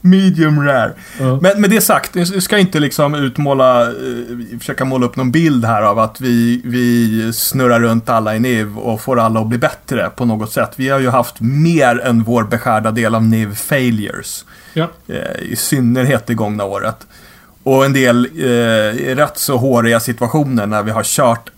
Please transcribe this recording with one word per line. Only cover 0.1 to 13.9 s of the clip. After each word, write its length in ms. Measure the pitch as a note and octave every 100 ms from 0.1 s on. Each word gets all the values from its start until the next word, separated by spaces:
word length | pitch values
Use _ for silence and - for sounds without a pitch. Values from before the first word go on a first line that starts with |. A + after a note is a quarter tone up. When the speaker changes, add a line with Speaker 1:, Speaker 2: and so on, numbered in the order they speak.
| F#3+ F#3+ D#3+ D#3 D3+ C#3+
Speaker 1:
rare. 280 | C3 A2 - - -
Speaker 2:
Ja. 200 | C3 C3+
Speaker 1:
Men 200 | F3+ G#3
med 80 | G#3
det 120 | A3
sagt, 340 | - E3 - F3+
jag 280 | F3 F#3+
ska 140 | - G#3
inte 220 | F#3 D#3
liksom 360 | D3 - C#3+ D3
utmåla, 680 | C3+ A#2+ C#3+ C3+ B2+ B2 A#2+
eh, 720 | B2 C3 A#2+ A#2 A#2+ A#2 A#2+
försöka 260 | - - C3
måla 200 | C3 B2
upp 100 | C3
någon 160 | B2+
bild 340 | D3+ E3 C3 A2+
här 160 | A2
av 180 | G#2+ G#2+
att 220 | A2+ -
vi, 400 | C3 A#2+ A#2 B2
vi 720 | B2 B2 A#2+ A#2+ A#2 A2 A2+
snurrar 460 | A2+ - C3+ B2+ A#2
runt 300 | A#2 A2+ A2+
alla 260 | A2+ G#2+ A2
i 40 |
niv 380 | B2+ A#2 G#2 G#2
och 240 | G#2+ A2
får 180 | - B2
alla 200 | A2+ A2
att 80 | A2
bli 100 | A#2+
bättre 520 | - - - A#2+ E2+ -
på 100 | B2
något 260 | G#2+ G#2+
sätt. 200 | - G#2+ -
Vi 140 | C3
har 100 | C#3
ju 100 | B2+
haft 320 | B2 A#2 -
mer 580 | A2+ C#3+ E3 E3 C3 A#2+
än 240 | C3 A#2
vår 200 | A2+ A#2+
beskärda 480 | G#2 A2+ C3 A2 A2
del 240 | A2+ A2 A2+
av 80 |
niv 320 | A2+ A2+ G#2+ G#2+
failures. 880 | - C#3+ B2+